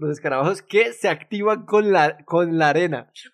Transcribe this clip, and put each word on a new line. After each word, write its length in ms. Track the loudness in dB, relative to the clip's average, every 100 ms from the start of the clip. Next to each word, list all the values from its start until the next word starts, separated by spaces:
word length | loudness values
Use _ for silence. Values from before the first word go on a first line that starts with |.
los 100 | -8
escarabajos 520 | -6 -4 -2 -2 -4
que 300 | -2 0 0
se 160 | -2 -2
activan 580 | -4 -6 -4 -2 -2 0
con 260 | 0 2
la, 320 | 4 2 -2
con 340 | -4 -2 0 0
la 120 | 2
arena. 420 | 2 0 -4 -10 -20 -8